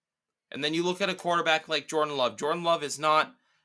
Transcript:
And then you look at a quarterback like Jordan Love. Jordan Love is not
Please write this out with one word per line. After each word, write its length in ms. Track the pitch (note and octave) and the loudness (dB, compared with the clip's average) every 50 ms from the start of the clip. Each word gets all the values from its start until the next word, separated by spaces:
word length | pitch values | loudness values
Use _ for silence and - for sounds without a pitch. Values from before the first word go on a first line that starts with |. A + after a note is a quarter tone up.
| _ _ _ _ _ _ _ _ _ _ | _ _ _ _ _ _ _ _ _ _
And 140 | - B2+ C#3+ | -10 -6 -4
then 80 | D3+ D#3+ | -2 0
you 120 | E3 F3 | 0 0
look 180 | F3+ F3+ F3+ G3 | 0 0 0 -2
at 80 | F#3 | -4
a 40 | F#3 | -4
quarterback 540 | - - F3 F3 E3+ E3 E3 D#3+ D#3+ D#3+ - | -4 -2 -2 0 0 2 2 2 2 0 -2
like 180 | D#3+ D3 C#3 | -4 -4 -4
Jordan 300 | - D#3+ D#3 D3+ D3+ D3 | -2 0 0 0 0 0
Love. 220 | C#3 B2+ A#2+ G#2+ - | 0 0 0 0 -2
Jordan 260 | D3 D3 E3 F3 E3+ | -2 -2 -2 0 2
Love 180 | E3+ E3+ D#3+ D3 | 2 2 2 0
is 160 | C#3 A#2+ C#3 | -4 -4 -2
not 360 | D3+ D#3 D#3 D#3 D3 B2+ - _ _ _ _ _ _ | 2 2 4 4 2 0 -4 _ _ _ _ _ _